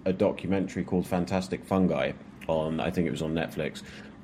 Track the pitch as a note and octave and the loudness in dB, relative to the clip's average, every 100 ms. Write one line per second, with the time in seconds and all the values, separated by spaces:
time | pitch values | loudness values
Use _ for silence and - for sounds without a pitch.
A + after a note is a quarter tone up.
0 | F#2+ F#2 G2+ - E2+ G2 F#2 F#2+ F2+ F#2 | 0 4 2 2 0 0 0 -2 0 0
1 | F2 F#2 F2 F#2+ F#2 F2 - F#2+ F#2 D2 | 2 0 2 0 0 -4 2 4 4 4
2 | C2+ - - - - D#2+ D#2 D#2+ D#2+ F2+ | 0 -2 -12 -12 0 0 2 0 0 0
3 | E2 C#2+ D#2+ E2 D#2 - D2+ - - - | 0 0 -2 0 -2 -2 -4 -4 -14 -16
4 | - - | -16 -4